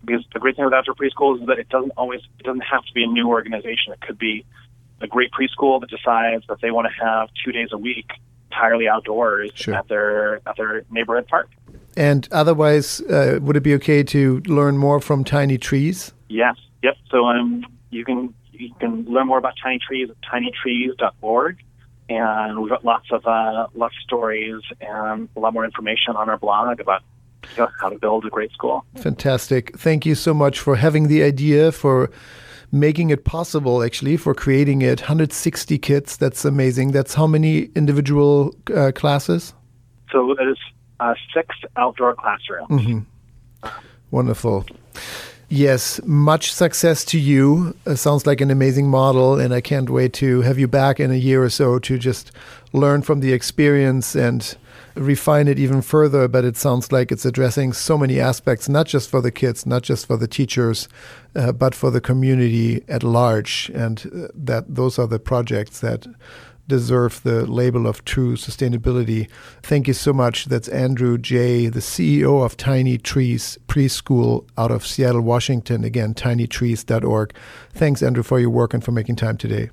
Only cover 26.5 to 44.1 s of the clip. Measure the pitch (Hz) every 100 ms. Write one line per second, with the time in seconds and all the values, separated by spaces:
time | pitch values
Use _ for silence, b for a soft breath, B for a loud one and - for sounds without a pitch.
26.5 | 104 120 117 101 95 _ _ _ _ -
27.5 | - 117 - 98 104 107 110 107 107 107
28.5 | - 127 135 - - 165 131 143 127 -
29.5 | 131 120 - 160 156 160 147 - 151 143
30.5 | 139 - 131 151 156 151 151 147 139 147
31.5 | 147 160 160 143 131 131 B B B B
32.5 | B B 143 147 156 165 143 - 165 170
33.5 | 156 135 123 120 - 135 160 - 139 -
34.5 | 135 143 139 127 127 - 156 156 - -
35.5 | - - 123 - 143 139 - 139 - 151
36.5 | 139 131 127 131 139 131 - 160 156 156
37.5 | 156 - - 147 143 139 147 143 143 139
38.5 | - - 180 139 131 147 143 - 170 -
39.5 | - _ _ _ _ _ 135 127 135 131
40.5 | 139 - _ _ _ 120 117 - 165 165
41.5 | - - - 123 - 123 120 113 101 -
42.5 | 90 - 143 117 113 101 - _ - -
43.5 | - B B B B _